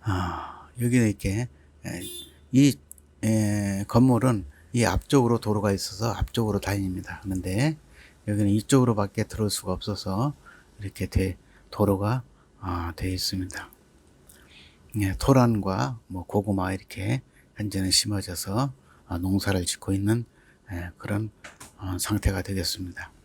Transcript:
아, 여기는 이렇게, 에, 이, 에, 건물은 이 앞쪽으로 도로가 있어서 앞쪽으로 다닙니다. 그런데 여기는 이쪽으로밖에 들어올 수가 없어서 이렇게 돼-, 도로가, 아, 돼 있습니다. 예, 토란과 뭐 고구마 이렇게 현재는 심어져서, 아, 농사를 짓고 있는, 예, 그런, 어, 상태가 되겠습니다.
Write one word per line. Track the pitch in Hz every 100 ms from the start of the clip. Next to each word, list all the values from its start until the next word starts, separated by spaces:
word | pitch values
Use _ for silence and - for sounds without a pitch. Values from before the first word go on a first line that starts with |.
아, | - 95 90 82 - - - -
여기는 | 120 123 113
이렇게, | 101 98 101 123 - - - 92
에, | 90 - - - - -
이, | 127 143 - - - _ _
에, | 110 110 104 104 101 98 101
건물은 | 117 131 120 131 110 - - -
이 | 120 107
앞쪽으로 | 95 - 143 120 117
도로가 | - 104 101
있어서 | 98 - 98 117
앞쪽으로 | 101 - - 107 101
다닙니다. | - 101 95 90 - 87
그런데 | - 92 90 98 147 156 - - - _ -
여기는 | 104 104
이쪽으로밖에 | 104 - 139 123 107 101 -
들어올 | 107 - 107
수가 | - -
없어서 | 90 - 101 - 95 139 139 - - _ -
이렇게 | 98 - 92
돼-, | - 95 90 _ - _
도로가, | - 104 98 101 127 - _ _ _
아, | 95 90 85 85
돼 | 92
있습니다. | 92 - 95 92 - - - _ _ _ _ - - - - - _ - 107
예, | 98 92
토란과 | - 131 120 110 95 95 131 120 _
뭐 | 92 87
고구마 | 104 104 95 90
이렇게 | 95 - - 98 131 - _ _ -
현재는 | 107 95 95
심어져서, | 95 107 101 95 87 - 101 139 131 _ - -
아, | 87
농사를 | 92 95 104 95 87
짓고 | - -
있는, | 98 101 117 117 _ _ _ -
예, | 87 87 -
그런, | - 104 110 _ - - - _
어, | 95 90
상태가 | - 104 - 95
되겠습니다. | 90 95 87 - 92 - - _